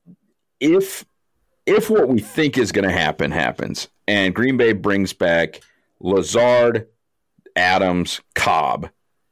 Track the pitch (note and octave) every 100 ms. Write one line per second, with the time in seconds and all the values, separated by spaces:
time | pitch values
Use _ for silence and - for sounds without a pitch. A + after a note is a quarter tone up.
0 | _ - _ _ _ _ C#3 F#3 F#3+ -
1 | - _ _ _ _ _ - G#3+ A3 A3
2 | C3+ A#2 - - D3+ B2+ G#2 F#2 G2 F2
3 | D#2 - D2+ E2 B1 B1+ - - - _
4 | - G#2 F#2+ F#2 B2+ B2+ A#2 G2+ G2+ G2
5 | F#2+ - F2+ E2+ D#2+ - - _ _ _
6 | F2+ G2 E2 A2 A#2+ B2 A#2+ A2+ A2 _
7 | _ _ _ _ _ E2 F2+ F#2 F#2+ F2+
8 | E2+ - - - - E2 C#2 A1 E2 -
9 | _ _ _